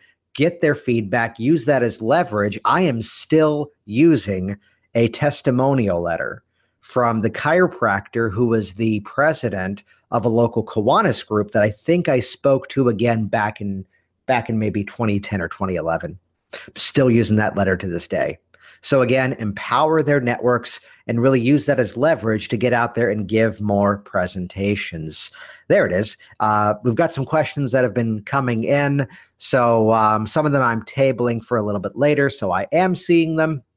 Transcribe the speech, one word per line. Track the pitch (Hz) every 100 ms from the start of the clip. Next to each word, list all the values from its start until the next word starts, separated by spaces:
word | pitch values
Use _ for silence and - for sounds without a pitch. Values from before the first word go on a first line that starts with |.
| _ _ _
get | - 156 170
their | 156
feedback, | 147 - 117 101 117 117 113
use | 117 165 120
that | 135
as | 117 -
leverage. | 110 151 147 107 104 101
I | - 143
am | 185 117
still | 110 - - 156 156 151 147 _
using | - 107 170 143 98 95 92 101 _ _ _
a | 117 117
testimonial | - 147 - - 123 131 139 104 87
letter | 85 82 65 - - _ _ _
from | - - 120 110
the | 110
chiropractor | - 147 170 180 - 113 98 - 117 117
who | 98 120
was | 113 98
the | - 113 107
president | 104 - 147 151 120 98 92 101 - _ _
of | 120
a | 113
local | 113 117 117
Kiwanis | 107 - 104 170 208 117 -
group | 107 104
that | 113
I | 107
think | - - 175 165
I | 131
spoke | - - 143 135 -
to | - 127
again | 104 120 113 104
back | 113 107 107
in, | 104 98 92 _ _ _ -
back | 127 -
in | 113
maybe | 107 104
twenty | 101 - 113 101
ten | 98 101
or | 85
twenty | - 95
eleven. | 87 80 82 80 90 _ _ _ - - -
Still | - - 131
using | 117 104 107
that | 107 -
letter | 95 92
to | 98
this | 85 -
day. | 87 69 - _ _ - -
So | - 139
again, | 120 131 127
empower | 131 110 101 - 123 156 160
their | 143 143
networks | 123 120 120 120 - - - _ -
and | 117
really | 127 135
use | 117 147 -
that | 131
as | 110 113
leverage | 147 160 107 110 -
to | 113
get | 123
out | 120 117
there | - 117
and | 107 95
give | 110 110 101
more | 104 101 101 101
presentations. | - 98 90 95 90 95 101 101 - 85 78 - - - - - -
There | 196 139
it |
is. | 90 110 - - -
Uh, | 107 107 104 107
we've | 123
got | 113 -
some | -
questions | 131 156 143 - 135
that | 131
have | 123
been | 98 117 107
coming | 104 139 127 117
in. | 113 143 143 143 135 - _ _
So, | - 135 120 117 110
um, | 113 107 107 107
some | - 151
of |
them | 143
I'm | 123 113
tabling | 104 - 135 120 120 117
for | - 120
a |
little | 104 101
bit | 98 -
later, | 143 143 139
so | 135 98
I | 90 101
am | 160 185
seeing | 180 - 170 160 160
them. | 160 151 -